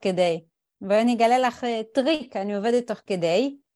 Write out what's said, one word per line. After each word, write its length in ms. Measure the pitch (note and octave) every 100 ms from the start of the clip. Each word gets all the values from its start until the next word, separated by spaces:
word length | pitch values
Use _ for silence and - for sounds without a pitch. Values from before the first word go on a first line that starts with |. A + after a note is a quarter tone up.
כדי, 420 | G3 F3+ F3 E3 - _ _ -
ואני 320 | G3 G#3+ A#3+
אגלה 260 | A#3 A3+ B3+
לך, 240 | B3 -
אה, 180 | B3 A3+ A3
טריק, 420 | C4+ C4 D#4 - G3+
אני 200 | G3+ G3+
עובדת 320 | A3+ A#3+ A#3+
תוך 120 | G#3 -
כדי, 500 | F#3+ E3 F#3 C#4 C#4 _